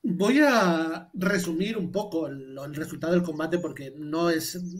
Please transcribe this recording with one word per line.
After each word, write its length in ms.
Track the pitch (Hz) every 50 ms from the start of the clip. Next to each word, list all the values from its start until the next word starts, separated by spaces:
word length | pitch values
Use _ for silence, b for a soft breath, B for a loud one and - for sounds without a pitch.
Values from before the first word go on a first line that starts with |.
| -
Voy 360 | 240 175 175 196 220 262 285
a 680 | 302 285 247 226 190 180 165 160 160 160 165 170 - _ -
resumir 600 | 185 185 202 202 180 180 175 160 165 190 214 226 220
un 140 | 180 175
poco 340 | 180 196 202 202 165 165 156
el, 320 | 139 139 139 135 131 135 135
el 160 | 139 147 147
resultado 380 | 147 156 - 160 143 160 165
del 100 | 180 175
combate 360 | 175 170 151 151 156 160 170 175
porque 320 | 170 156 131 - 139 135 -
no 340 | 151 151 147 156 165 170 170
es 300 | 165 160 160 - - 180 180 175 180 185